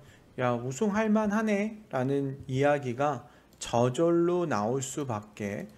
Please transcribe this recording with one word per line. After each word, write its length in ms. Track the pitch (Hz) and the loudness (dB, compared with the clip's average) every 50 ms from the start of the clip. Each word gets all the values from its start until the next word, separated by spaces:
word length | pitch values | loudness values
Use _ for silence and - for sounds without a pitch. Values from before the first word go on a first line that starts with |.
| - - - - - - - - | -16 -20 -20 -20 -20 -14 -4 -2
"야, 140 | 127 123 120 | 0 0 0
우승할 580 | 120 117 131 135 - 220 208 190 214 220 214 | 0 -2 -6 -4 -2 0 0 2 2 2 2
만하네" 760 | 208 214 214 208 202 220 220 220 208 196 208 220 214 - - - | 2 2 2 2 0 0 0 0 0 0 0 -2 -6 -10 -10 -6
라는 480 | - 131 127 135 139 139 139 135 135 135 - | -4 -2 0 0 0 0 -2 -4 -6 -8 -8
이야기가 800 | - 131 131 139 143 147 143 131 127 117 117 143 151 143 120 - - - - - _ - - | -4 0 2 4 4 4 2 0 -2 -2 0 0 0 -2 -4 -8 -14 -20 -20 -20 _ -20 -16
저절로 880 | - - - 117 120 127 127 147 165 170 170 170 170 170 175 180 175 | -6 -2 2 2 4 4 4 2 2 4 4 4 4 2 2 0 0
나올 360 | 160 131 104 104 110 127 139 127 | 0 0 0 0 0 -2 -2 -4
수밖에 840 | - - 156 147 127 113 104 104 - - - 107 101 101 - - 208 - | -6 -6 -6 -4 -4 -4 -6 -6 -10 -10 -8 -6 -6 -6 -6 -8 -10 -14